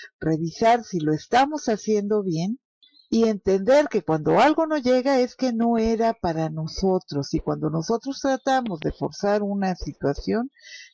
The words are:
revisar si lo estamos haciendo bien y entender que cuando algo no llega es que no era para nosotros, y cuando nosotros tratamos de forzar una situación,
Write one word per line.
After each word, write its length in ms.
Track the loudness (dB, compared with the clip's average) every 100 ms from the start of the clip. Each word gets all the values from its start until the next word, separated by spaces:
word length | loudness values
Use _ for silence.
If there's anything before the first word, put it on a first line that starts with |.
| -20 _
revisar 640 | -2 -2 -2 0 4 4
si 160 | 0 -4
lo 140 | 0
estamos 560 | -2 0 2 2 0 -2
haciendo 520 | -4 0 0 2 -2
bien 360 | 0 -2 -2 -6 _ _ _ _ _
y 200 | 2 2
entender 580 | 0 0 0 4 4 4
que 140 | -2
cuando 380 | 0 0 2 4
algo 260 | 4 4 0
no 120 | 0
llega 420 | 2 2 2 2
es 160 | 0 0
que 160 | -2
no 260 | 0 2 2
era 340 | 2 2 0
para 380 | 0 -4 -2 -4
nosotros, 840 | -4 -8 -2 0 0 -2 -6 -2
y 40 | -4
cuando 320 | -2 -4 -2
nosotros 480 | -4 -2 -4 -4 -4
tratamos 600 | -2 -2 0 0 -2 -4
de 100 | -6
forzar 540 | -4 -8 -4 -2 0
una 320 | -2 -2 -2 -4
situación, 760 | -8 -4 -4 -2 -2 -4 -4 -12 -20 -20 -20